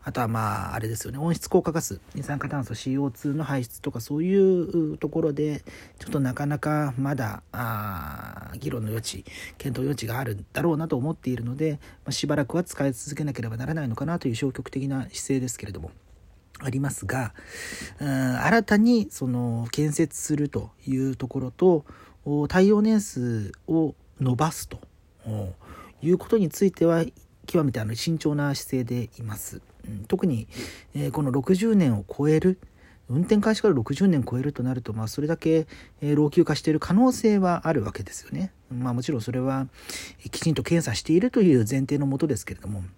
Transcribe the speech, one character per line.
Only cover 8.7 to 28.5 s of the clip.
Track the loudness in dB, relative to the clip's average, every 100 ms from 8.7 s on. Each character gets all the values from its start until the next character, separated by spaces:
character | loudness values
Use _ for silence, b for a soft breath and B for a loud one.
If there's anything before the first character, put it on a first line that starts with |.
論 | -4
の | -4
余 | -4
地、 | -6 -10 -14 B B -10
検 | -6
討 | -4
余 | -2 -4
地 | -4
が | -4
あ |
る | -4 -8
ん | -6
だ | 0
ろ | 0
う | 0
な | 0
と | -2
思 | -2
っ | -4
て | -4
い | -4
る |
の | -4 -2
で、 | -2 -2 B B
ま | -8
あ、 |
し | -4 0
ば | 0
ら |
く | 2 -2
は |
使 | -2 -2 -2
い |
続 | -2 -8 -6
け |
な | -6
け | -4
れ | -6
ば | -6
な | -6
ら |
な | -4
い | -4
の | -4
か | -2
な | -2
と | -2
い |
う |
消 | -2 -2
極 | -4 -8
的 | -6 -2
な | -4 -6
姿 | -10
勢 | -2 -2
で | -2
す | -6
け | -10
れ |
ど | -10
も、 | -12 -16 _ -20 -20 -20 _ -8
あ | -4
り | -2
ま | -2
す | -4 -4
が、 | -4 -4 B B B B B B -6
う |
ん、 | -2 0 0 0
新 | 4 2
た | 4 4
に | 6 4 2
そ | -4 -2
の | 0 0 -2 -2
建 | 0 0
設 | 2 0 -2
す | -4 -2
る | 0
と | -4 -8 _ -4
い | -2
う | -2 -4
と | -6
こ | -6
ろ | -6
と、 | 4 4 4 B B B B
お、 | -2 0 2
耐 | 4 6
用 | 6
年 | 6 4
数 | 2 -4 -2 -2 -4 -10 0
を | 2 2 -2 _ -4
伸 | 0
ば | 2 0
す | -2 -12
と、 | -14 -18 _ _ _ -8
お、 | -6 -6 -10 B B B -6
い | 2
う | 2
こ | 4
と | 2
に | 2
つ | 2
い | 0
て | 4 4
は、 | 4 0 -6 _ _ 0
極 | 2
め | 2
て、 | 0
あ |
の、 | -4
慎 | -4 -2 0
重 | 0
な | 0 0